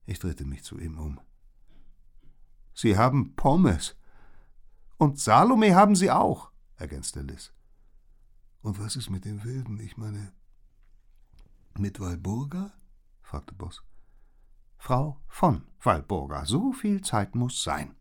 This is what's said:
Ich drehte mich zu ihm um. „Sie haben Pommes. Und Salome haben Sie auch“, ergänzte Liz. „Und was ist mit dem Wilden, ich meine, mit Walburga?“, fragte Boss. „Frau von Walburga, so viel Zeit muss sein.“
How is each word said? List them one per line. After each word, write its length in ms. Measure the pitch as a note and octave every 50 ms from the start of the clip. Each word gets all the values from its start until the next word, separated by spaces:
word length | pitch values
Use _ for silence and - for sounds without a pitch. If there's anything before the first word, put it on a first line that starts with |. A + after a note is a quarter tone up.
| -
Ich 100 | - F#2
drehte 280 | - - F2+ D2+ - C#2+
mich 180 | C#2 C#2 C#2 -
zu 160 | - - C2+
ihm 180 | D2+ E2 D#2
um. 220 | D#2 D#2 D2+ C#2 C2+ - - - _ - - _ - - - - - - - - - - - _ - - - - - - _ - _ - - -
„Sie 240 | - - A2+ G2
haben 380 | G2+ A#2 C3 C3 C#3 G#2 - -
Pommes. 600 | - - C#3 - - F#3 B2+ F2 D#2 - - - - - - - - - - - - - - - - - - - - - - -
Und 220 | - D#3+ C#3+ C#3 -
Salome 560 | - A2 G#2+ B2+ F#3 A#3 C4 A3 A3 G#3 F3
haben 200 | F#3 G#3 G#3 G#3
Sie 140 | F3 F#3+ -
auch“, 420 | B2+ F3+ - - - - - - _ - _ _ -
ergänzte 460 | - F2 C#2+ C#2+ C2+ - - - -
Liz. 320 | C#2 C2 - C2 - - - - _ _ - _ _ _ - - _ _ - _ - _ - - - - _ _
„Und 180 | - G#2+ F#2+ G2
was 160 | G#2 G#2+ -
ist 160 | B2+ A#2 -
mit 140 | F#2+ F#2 -
dem 180 | G#2 G#2 G2+ G#2+
Wilden, 360 | A#2 B2+ C3+ B2+ A2 G#2 G#2
ich 160 | G#2+ G2 -
meine, 360 | - G#2+ G#2+ G2+ G2+ G2+ F#2+ - - _ _ _ _ - _ _ _ - _ - - _ - - - - _ - - - - - _ _ _ -
mit 220 | - G2+ G2+ G2 -
Walburga?“, 720 | F#2+ F2 F2 E2+ F2 F#2 G#2 A#2+ C#3+ C#3+ E3 F3+ G3 G3+ - - - _ - _ _ _ _ _
fragte 320 | - - - C#2+ - - -
Boss. 300 | F#2 - E2 - - - - - - - _ _ - - _ _ _ - _ - - _ _ _
„Frau 440 | - - - B2+ B2+ C#3+ D#3 C#3 - -
von 360 | - - - F#3+ E3+ A2 D2+ - - - _ -
Walburga, 600 | A#2+ F#2 D#2 C#2+ - G2+ E2 C#2 C#2 C#2+ C#2 C#2
so 260 | C#2+ G#2+ D#3 A#3 C4+
viel 300 | B3 - - G#3 G3+ F#3+
Zeit 340 | F#3+ - - G#2+ G2 - -
muss 280 | A#2+ B2 B2+ - - -
sein.“ 300 | - C#2+ D2+ D2 C2+ - -